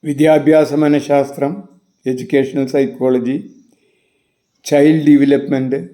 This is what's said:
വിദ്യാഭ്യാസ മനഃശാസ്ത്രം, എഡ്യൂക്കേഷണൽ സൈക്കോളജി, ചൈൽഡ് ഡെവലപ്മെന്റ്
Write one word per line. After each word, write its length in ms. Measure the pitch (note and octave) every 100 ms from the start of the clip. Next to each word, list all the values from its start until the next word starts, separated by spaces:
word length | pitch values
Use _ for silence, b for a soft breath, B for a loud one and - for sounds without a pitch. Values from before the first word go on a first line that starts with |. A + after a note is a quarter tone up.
വിദ്യാഭ്യാസ 680 | D#3 C#3+ D#3 D#3 C#3+ D#3 D3+ D3
മനഃശാസ്ത്രം, 680 | D3+ D3 D3 C#3+ C#3 - C#3 G3 - _ _ _ C3
എഡ്യൂക്കേഷണൽ 560 | B2+ B2 C#3 C3+ - C3+
സൈക്കോളജി, 600 | C#3+ C3+ A#2+ B2+ B2+ A#2 C#3 - _ _ _ _ _ _ _ _ _ _ _ -
ചൈൽഡ് 380 | D3 D3 D#3+ D3
ഡെവലപ്മെന്റ് 720 | C#3+ C#3 C#3 C#3 C#3 C3 B2+ -